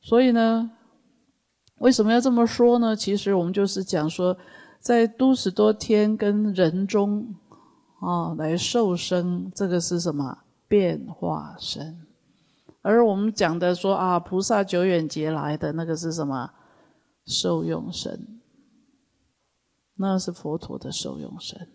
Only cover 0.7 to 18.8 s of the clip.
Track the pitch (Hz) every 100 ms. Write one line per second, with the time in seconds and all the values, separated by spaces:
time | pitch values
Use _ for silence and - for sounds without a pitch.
0.7 | - _ _ _ _ _ _ _ _ _
1.7 | _ 240 247 214 240 254 240 233 - 240
2.7 | 240 233 214 196 202 202 196 170 190 196
3.7 | 196 190 175 151 170 180 185 - - -
4.7 | _ - 240 226 226 262 254 196 180 208
5.7 | 214 - 214 208 214 208 208 214 185 170
6.7 | 180 196 214 202 208 226 185 _ - _
7.7 | _ _ _ 185 175 165 160 156 170 -
8.7 | 240 214 175 - 180 175 175 185 - 196
9.7 | 175 170 175 170 147 135 - _ _ _
10.7 | 208 185 156 135 165 175 156 151 160 -
11.7 | - 151 170 156 _ _ _ _ _ _
12.7 | _ 190 226 233 196 214 208 175 165 180
13.7 | 175 196 196 185 180 170 185 196 220 196
14.7 | 175 185 175 156 - 156 156 147 156 156
15.7 | 156 165 165 165 160 147 131 120 _ _
16.7 | _ _ _ _ _ - - 180 170 165
17.7 | 160 - - - - - - _ _ _
18.7 | _